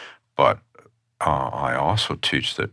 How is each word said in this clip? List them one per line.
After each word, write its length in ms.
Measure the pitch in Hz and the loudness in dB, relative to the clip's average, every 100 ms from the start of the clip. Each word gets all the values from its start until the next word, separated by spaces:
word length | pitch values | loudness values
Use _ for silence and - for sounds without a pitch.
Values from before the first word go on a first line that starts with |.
| - - _ - | -20 -20 _ 2
but, 220 | 67 - _ - - _ _ - | 4 2 _ -20 -20 _ _ -4
uh, 280 | 80 71 64 | 0 0 -2
I 220 | 60 67 64 | -4 -2 0
also 380 | 76 104 - 82 | 0 0 -2 -4
teach 380 | - 69 - - | -2 -2 -2 -4
that 140 | - | -6